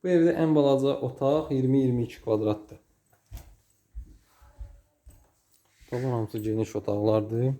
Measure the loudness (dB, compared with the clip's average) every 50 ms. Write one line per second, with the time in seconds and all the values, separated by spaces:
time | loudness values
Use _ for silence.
0 | 0 2 4 4 4 4 4 2 2 2 4 4 4 4 4 2 2 0 -2 -2
1 | -4 -8 -6 -2 0 0 0 0 0 -2 -2 0 2 2 2 2 2 2 0 0
2 | -2 -4 -8 -12 -2 -2 0 0 2 0 -2 -2 -6 -20 -20 -20 _ _ _ _
3 | _ _ _ _ _ _ -18 -18 -18 -20 -20 _ _ _ _ _ _ _ _ -16
4 | -16 -16 -20 -20 _ _ _ _ -20 -20 _ -18 -18 -18 -18 -20 _ _ _ _
5 | _ -20 -20 -20 _ _ _ _ _ _ _ _ _ _ _ _ -14 -10 -8 -6
6 | -4 -2 -2 -4 -4 -6 -6 -6 -4 -4 -2 -2 -4 -4 -6 -8 -4 -4 -2 0
7 | 2 2 2 2 0 -2 -4 -2 -2 -2 -2 -4